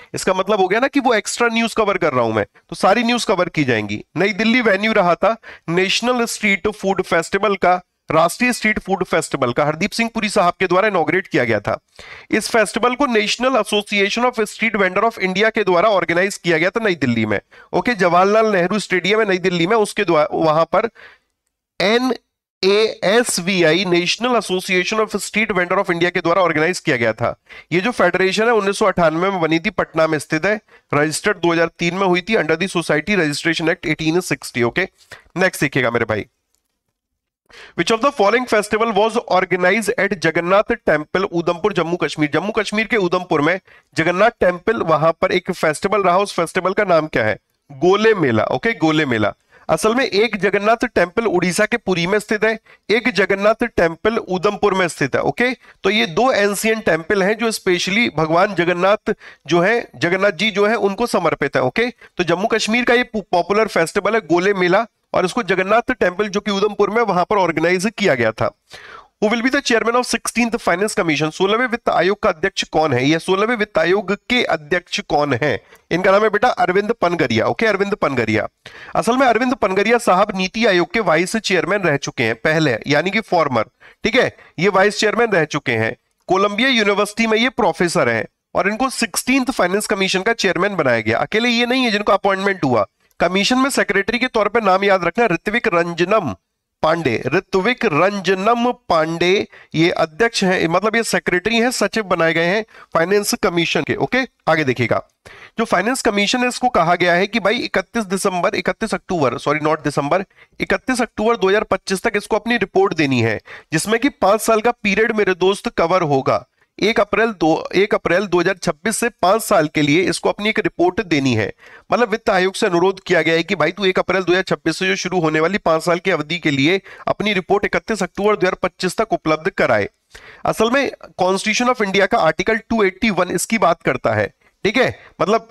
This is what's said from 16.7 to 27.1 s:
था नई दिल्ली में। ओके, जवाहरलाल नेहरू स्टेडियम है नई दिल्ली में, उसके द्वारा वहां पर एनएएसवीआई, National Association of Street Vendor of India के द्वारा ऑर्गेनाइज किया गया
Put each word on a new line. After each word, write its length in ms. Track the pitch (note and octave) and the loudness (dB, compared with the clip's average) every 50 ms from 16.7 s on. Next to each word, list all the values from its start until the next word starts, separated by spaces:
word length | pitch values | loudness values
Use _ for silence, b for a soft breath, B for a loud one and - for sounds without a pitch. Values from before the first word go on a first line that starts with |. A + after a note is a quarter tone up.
था 140 | - A#3 A3 | -2 0 0
नई 120 | G#3 F3+ | -2 -2
दिल्ली 300 | C#3+ C#3+ B2 A#2 A#2 A2 | 0 0 0 0 0 0
में। 140 | G#2+ G#2 - - B B B B B | 0 -2 -4 -4 B B B B B
ओके, 240 | - F3 F3 B3 A#3+ | -2 -2 0 0 0
जवाहरलाल 560 | F3+ F#3+ F3 E3 F3 F#3+ G3+ G#3 A3 A3 G#3+ | 0 2 2 4 4 4 4 4 2 2 2
नेहरू 260 | G#3 F3+ E3+ F3+ G#3 G#3 | 2 0 0 0 -2 -4
स्टेडियम 420 | - - F#3 F3+ E3 F#3 G#3+ A3 | -4 -2 -2 -2 0 0 0 0
है 80 | A3+ G3+ | 2 0
नई 120 | F#3 F#3 | 0 0
दिल्ली 260 | E3 F#3+ F3+ E3 E3 | -2 -2 -2 0 0
में, 100 | F3 A3+ | 0 2
उसके 280 | A3+ G#3 G3+ - - G#3 | 0 0 0 -2 -2 0
द्वारा 240 | E3+ E3 D3+ D3+ - - | 2 2 2 2 0 0
वहां 320 | E3 E3 D#3 D3+ D#3+ E3 | 0 0 2 2 2 0
पर 240 | - - F3+ E3 G#3+ B B B B B B B B _ _ _ _ _ _ _ _ _ - | 0 0 0 -2 -2 B B B B B B B B _ _ _ _ _ _ _ _ _ -4
एनएएसवीआई, 2000 | E3 G3 A3+ A#3+ B3+ C4 - - _ _ _ _ _ _ _ _ - F#3+ G3+ G#3 A3 G#3+ - - - F3 G#3 A#3+ B3 - - G3 E3+ F#3 G3 F3+ E3+ D#3 D#3+ F#3 G3+ | 0 0 0 0 0 -2 -4 -6 _ _ _ _ _ _ _ _ 0 2 2 2 2 0 -2 -2 -2 0 2 2 0 0 -2 -4 -2 -2 0 2 4 4 4 2 2
National 500 | F3+ F3 E3+ F3 F3 - - A3+ B3+ A#3+ | 0 0 0 0 0 -2 -2 -2 0 0
Association 640 | A3+ - - F#3 F#3 - - F#3 F3+ F3+ - A3 A3 | 0 -2 -2 -4 -4 -2 -2 -2 -2 -2 -2 -2 -2
of 200 | G#3+ G3+ - G3 | -2 -2 -4 -6
Street 320 | - - - G#3 A3 G#3+ | -8 -4 -4 -2 -2 -2
Vendor 240 | G#3 F3+ F3 F3 F#3 | -2 -2 -2 0 0
of 140 | F#3+ F#3+ - | 0 0 0
India 200 | F3 E3+ E3+ F3 | 0 0 0 0
के 100 | E3 F3+ | 0 0
द्वारा 220 | D#3+ E3 E3+ G3 | 0 0 2 2
ऑर्गेनाइज 380 | F3+ E3 D#3 D3+ D#3 E3+ F#3 - | 2 2 2 0 0 0 -2 -2
किया 160 | - E3 C3+ | -2 -2 0
गया 160 | A#2+ A#2+ A2+ | 2 2 0